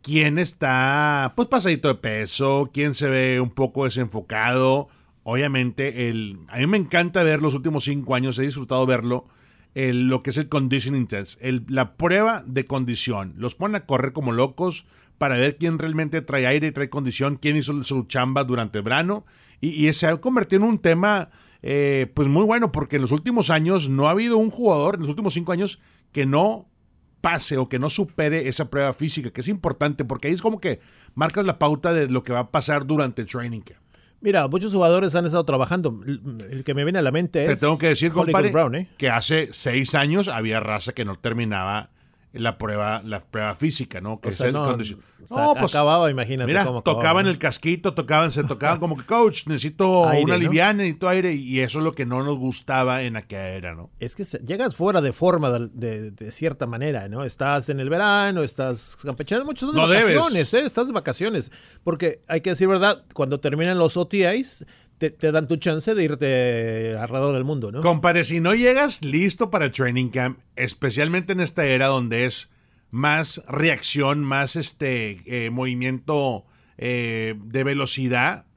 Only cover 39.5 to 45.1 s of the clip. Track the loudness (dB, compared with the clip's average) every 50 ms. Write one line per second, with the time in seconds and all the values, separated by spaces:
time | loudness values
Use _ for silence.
39.5 | -4 -4 -2 0 0 0 0 2 2 2 2 2 2 2 0 0 -2 -2 -2 0
40.5 | -2 -2 -2 -2 -4 -4 -4 -6 -6 -6 -6 -6 -6 -6 -4 -4 -2 -2 -2 -2
41.5 | -2 -2 -2 -2 -4 -4 -6 -8 _ _ _ _ _ _ _ _ _ -4 -4 -4
42.5 | -4 -4 -6 -4 -4 -2 -2 -2 -2 -4 -6 -8 -10 -10 -10 _ -8 -6 -4 -4
43.5 | -4 -2 -2 -2 -2 -2 -8 -8 -10 -10 -8 -8 -10 -6 -6 -8 -6 -2 -2 -2
44.5 | 0 0 -2 -2 -2 -2 -4 -8 -10 -14 -18 _